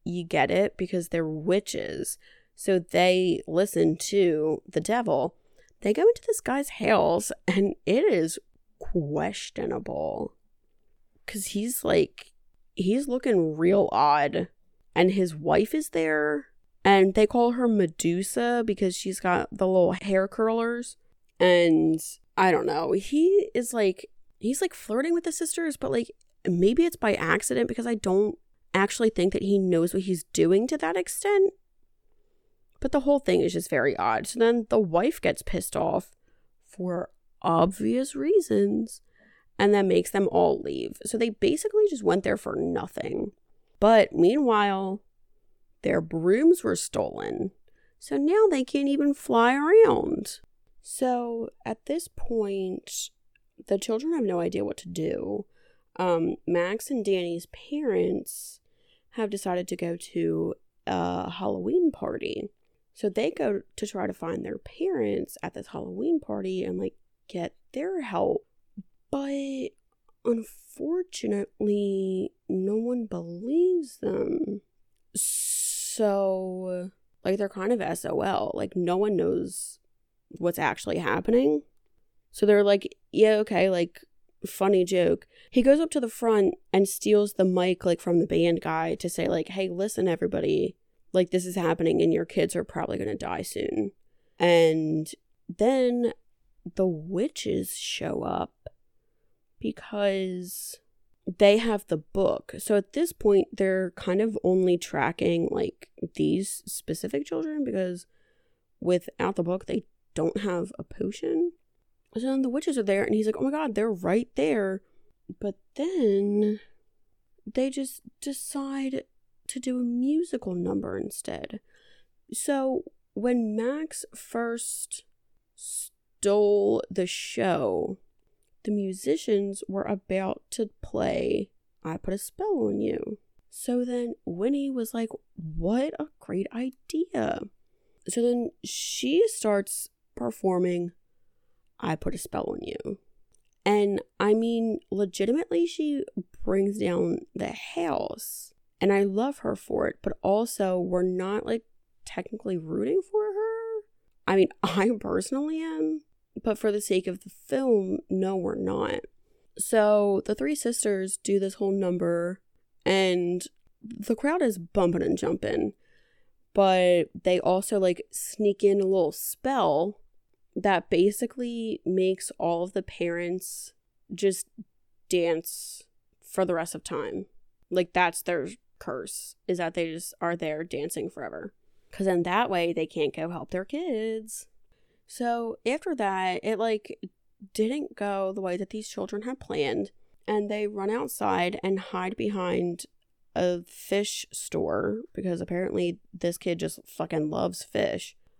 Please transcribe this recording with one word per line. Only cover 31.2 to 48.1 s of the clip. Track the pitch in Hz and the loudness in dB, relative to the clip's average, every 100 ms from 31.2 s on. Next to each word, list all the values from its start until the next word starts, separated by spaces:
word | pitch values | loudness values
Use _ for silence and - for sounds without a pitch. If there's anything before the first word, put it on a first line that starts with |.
| 403 403 392 - _ _ _ _ _ _ _ _ _ _ _ - | 2 4 4 2 _ _ _ _ _ _ _ _ _ _ _ -4
But | 262 | 0
the | 285 | 2
whole | 262 285 | 4 2
thing | - 180 | 4 2
is | 170 | 2
just | 175 - | 0 -2
very | 143 131 - | 0 2 2
odd. | 104 113 - | 0 0 -2
So | 240 | 2
then | 226 240 214 | 4 4 2
the | 220 | 2
wife | 185 170 247 - | 4 2 2 0
gets | - - | -2 -2
pissed | - 175 - - | -2 -4 -2 -2
off | - - - _ _ _ _ _ _ | 0 -2 -4 _ _ _ _ _ _
for | - 180 175 - _ _ _ | -8 -6 -6 -8 _ _ _
obvious | - 165 175 190 214 247 269 269 | 0 4 4 2 0 0 -2 -4
reasons | 285 403 311 208 202 220 226 - _ _ _ _ _ - | 2 2 4 2 2 0 -4 -10 _ _ _ _ _ 2
and | 202 | 4
then | 202 190 | 4 4
makes | 175 175 | 2 2
them | 196 196 | 0 2
all | - 160 - | 4 2 2
leave. | 71 65 58 - - | -2 -6 -8 -10 -6
So | 226 | -2
they | 233 | -2
basically | 214 196 311 427 427 415 | 0 0 0 0 2 2
just | 269 | 2
went | 190 185 | 2 2
there | 190 208 | 2 -2
for | - - | -2 -4
nothing. | 170 175 180 - - - 208 - _ _ _ - | -2 -4 -6 -8 -6 -4 -6 -10 _ _ _ 2
But | 208 226 - | 6 8 6
meanwhile, | - 175 277 262 214 202 190 190 202 _ _ _ _ _ _ _ _ | 6 6 6 4 4 4 2 -2 -6 _ _ _ _ _ _ _ _
their | - - | 0 0
brooms | 160 160 170 214 320 349 | 0 0 4 6 6 6
were | - 180 | 4 -2
stolen. | - - - - 53 - 190 - _ _ _ _ | -2 -2 -4 -4 -6 -4 -4 -8 _ _ _ _
So | - | -4